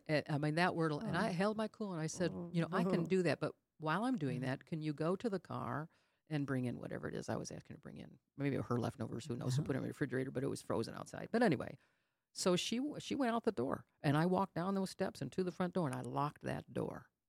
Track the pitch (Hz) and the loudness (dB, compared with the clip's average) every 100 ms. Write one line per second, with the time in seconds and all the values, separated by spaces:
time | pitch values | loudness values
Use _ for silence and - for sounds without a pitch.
0 | - 151 - 143 151 156 180 165 160 147 | 2 0 2 0 2 4 2 2 0 0
1 | - 165 226 175 208 220 220 - 208 165 | 0 0 0 2 0 0 -4 -4 -6 -2
2 | 156 - 170 185 175 170 160 180 185 175 | -4 0 -2 -2 -2 0 2 2 2 2
3 | 165 190 170 127 151 - _ _ 156 170 | 4 4 4 2 0 -4 _ _ 0 2
4 | 247 240 139 123 127 135 - 160 156 147 | 2 0 0 0 -2 -2 -4 -2 -2 0
5 | 156 190 233 190 - 123 131 127 160 _ | 2 2 0 -2 -4 -6 -4 -4 -6 _
6 | _ _ _ 151 139 131 123 - - - | _ _ _ -2 0 0 0 -2 -6 -6
7 | - - - 113 - - - - - - | -4 -6 -4 -4 -4 -10 -14 -16 -14 -14
8 | - - _ - 143 131 - 120 113 - | -16 -18 _ -4 -2 -2 0 0 0 -2
9 | 113 120 - 120 131 127 - 131 117 - | -6 -6 -6 -4 0 0 0 -2 -2 -2
10 | 135 127 135 139 131 110 - 104 113 - | -2 0 -2 -2 -2 -4 -2 -2 -2 -6
11 | - - - 226 233 131 - - _ _ | -10 -10 -2 4 4 4 0 -10 _ _
12 | _ _ _ - 185 180 - 233 294 165 | _ _ _ 0 4 4 2 -2 -2 -4
13 | - 262 240 233 226 208 - - - _ | -4 0 2 2 0 0 0 -2 -6 _
14 | 151 147 175 185 190 160 185 196 190 - | 2 4 4 4 2 0 0 0 -2 -2
15 | 190 - 139 - 180 - 180 185 151 127 | -4 -2 -4 -2 -2 0 0 2 0 0
16 | 123 139 147 - 131 - - - - - | -2 0 -2 -2 -4 -4 -4 -4 -2 -6
17 | - _ | -14 _